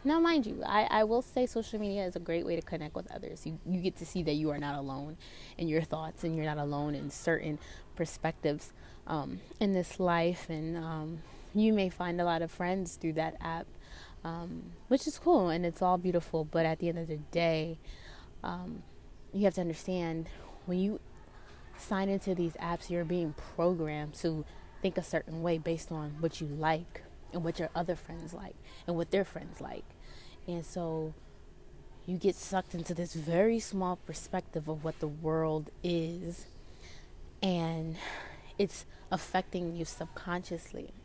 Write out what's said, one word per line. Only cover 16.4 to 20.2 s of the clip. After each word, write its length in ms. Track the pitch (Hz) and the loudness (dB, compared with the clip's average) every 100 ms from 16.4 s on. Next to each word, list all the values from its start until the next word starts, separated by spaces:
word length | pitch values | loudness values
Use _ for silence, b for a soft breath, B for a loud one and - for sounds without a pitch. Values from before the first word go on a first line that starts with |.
But 220 | 151 165 160 | 2 4 4
at 140 | 160 | 4
the 100 | 170 | 0
end 80 | 170 | 0
of 100 | 165 | -2
the 100 | 151 | -4
day, 600 | 147 165 170 160 156 160 B B B B B - | -2 4 4 4 0 -4 B B B B B -8
um, 400 | - 175 180 160 - - - - - | -6 -6 -6 -10 -12 -16 -16 -16 -8
you 140 | 196 202 | 4 4
have 80 | |
to 80 | 185 | 4
understand, 680 | 175 160 - 185 170 165 | 0 -2 -2 0 0 -2